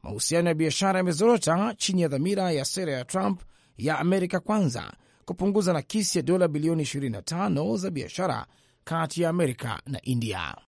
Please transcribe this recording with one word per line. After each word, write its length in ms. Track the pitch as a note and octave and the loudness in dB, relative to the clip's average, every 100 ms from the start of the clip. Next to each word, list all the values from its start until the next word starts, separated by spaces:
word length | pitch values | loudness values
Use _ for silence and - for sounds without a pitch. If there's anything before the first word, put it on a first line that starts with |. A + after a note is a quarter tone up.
mahusiano 460 | C#2+ G#2 - E3 F3 | -10 -6 0 2 2
ya 60 | |
biashara 440 | D#3 D#3+ C#3+ F#3+ F#3 | 2 0 2 2 2
yamezorota 760 | F3+ D#3 A3+ A#3 - E3+ G#3+ - | 0 4 4 4 4 2 0 -2
chini 240 | - F#3 | 0 2
ya 60 | E3 | 2
dhamira 420 | C3+ E3+ G3+ F#3 | 0 0 0 0
ya 120 | D3+ | 0
sera 280 | C3+ - F3 | -2 -4 -2
ya 120 | C3 | -4
Trump 360 | B2 F#3+ G3+ F#3 - - _ - | -4 -2 0 -2 -8 -20 _ -4
ya 200 | B2+ D#3 | -2 0
Amerika 420 | E3+ F#3+ F3+ F3+ | 2 2 2 -2
Kwanza 520 | - G#3+ E3+ A#2+ - - _ _ | 0 2 2 0 -10 -16 _ _
kupunguza 480 | - F3+ F#3+ G3+ F#3 | -10 -2 2 2 2
nakisi 460 | E3 - A3 F#3+ F3+ | 0 0 -2 0 0
ya 40 | |
dola 260 | C#3 F#3 F3 | 2 4 4
bilioni 340 | D3 D#3 E3 | 2 0 0
ishirini 300 | C#3+ C#3 C#3 | -2 -2 -4
na 100 | G2+ | -4
tano 540 | - E3 G3+ D3 F3 A3 | -6 -4 0 0 0 -2
za 140 | F#3+ | -2
biashara 560 | D#3 - - F#3 A#2 - _ _ _ | -6 -6 -4 -2 -2 -6 _ _ _
kati 380 | - E3 D#3+ E3 | -6 -2 -2 0
ya 60 | E3+ | 0
Amerika 540 | F3 D#3 A#2+ B2 G#2+ - | 2 0 0 -6 -8 -8
na 160 | A#2+ | -8
India. 540 | - B2 A2+ F#2 D2+ - _ | -2 0 0 -4 -6 -10 _